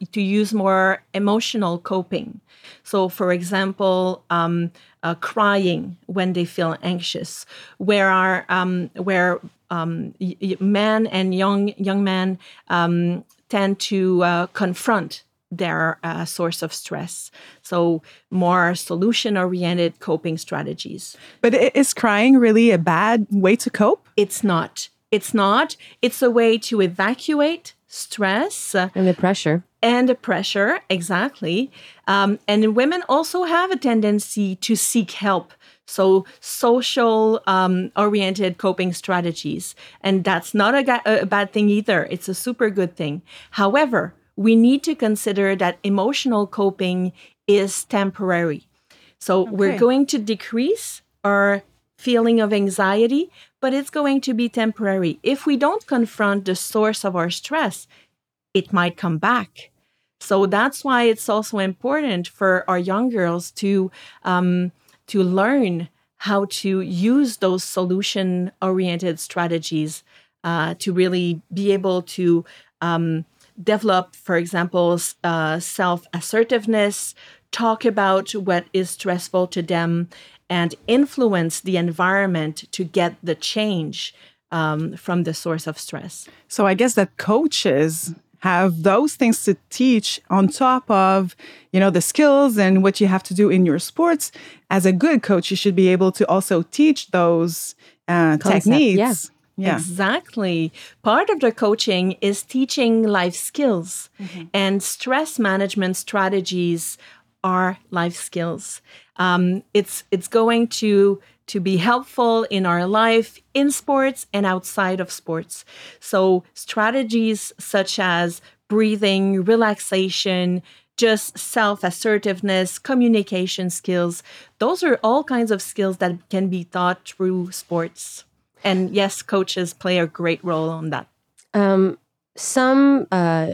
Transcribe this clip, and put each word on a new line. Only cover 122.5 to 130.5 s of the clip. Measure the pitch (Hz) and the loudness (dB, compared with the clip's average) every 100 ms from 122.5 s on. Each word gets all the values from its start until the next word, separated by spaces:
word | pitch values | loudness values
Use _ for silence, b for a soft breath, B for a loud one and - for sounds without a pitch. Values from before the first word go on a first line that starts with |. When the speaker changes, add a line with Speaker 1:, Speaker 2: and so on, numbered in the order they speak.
| 190 185 - | 0 -2 -6
Speaker 1:
communication | - 262 240 220 196 185 185 - 185 | -2 2 4 4 2 -2 -4 -4 -6
skills, | - - 180 175 175 B B B _ | -6 -2 0 -2 -4 B B B _
those | 233 359 | -2 0
are | 349 233 | 0 2
all | 220 262 | 2 0
kinds | 302 247 233 | 0 -2 0
of | 202 | -2
skills | - - 196 185 | -4 -4 -4 -2
that | 180 175 - | -4 -4 -6
can | 190 190 | -4 -2
be | 185 170 | -4 -6
taught | 190 180 180 - | -2 -2 -2 -8
through | - 185 185 180 | -4 -2 -2 -6
sports. | - - 170 165 - - - - _ _ _ | -10 -6 -4 -4 -8 -16 -18 -20 _ _ _
And | 202 190 185 202 | -2 0 0 0
yes, | 196 - | -2 -4
coaches | - 196 190 - 175 - | -4 -2 -2 -4 -6 -6
play | 185 180 | -2 0
a | 170 | -2
great | - 170 165 | -2 -4 -2
role | 180 | -2